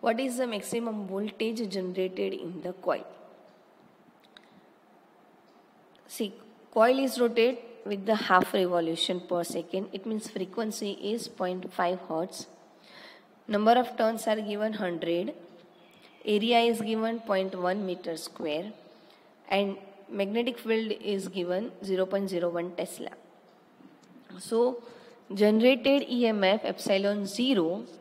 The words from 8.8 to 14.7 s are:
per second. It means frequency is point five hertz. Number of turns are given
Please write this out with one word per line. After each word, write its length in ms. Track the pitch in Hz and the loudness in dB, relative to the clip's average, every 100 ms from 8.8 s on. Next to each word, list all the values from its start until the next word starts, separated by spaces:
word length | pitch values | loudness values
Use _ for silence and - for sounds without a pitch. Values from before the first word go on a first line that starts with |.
| 165 165 - 180 | 0 0 -2 -2
per 240 | 180 175 | -2 -2
second. 460 | 170 170 165 190 196 | -2 -4 -4 -4 -4
It 140 | 196 208 | -8 -6
means 220 | 220 208 | -6 -6
frequency 640 | - 185 208 220 208 208 | -6 -6 -4 -4 -4 -6
is 360 | 202 196 226 - | -4 -4 -4 -6
point 440 | - 180 185 180 | -4 -4 -4 -8
five 280 | - 180 185 - | -2 0 0 -4
hertz. 380 | 160 190 - - - - - - - - - _ _ - | -4 -4 -8 -16 -18 -20 -20 -20 -20 -20 -20 _ _ -4
Number 260 | 208 214 | 2 6
of 240 | 240 240 - | 6 4 0
turns 280 | 220 226 220 | 0 0 -2
are 140 | 214 | -2
given 320 | 208 208 214 | -2 -4 -4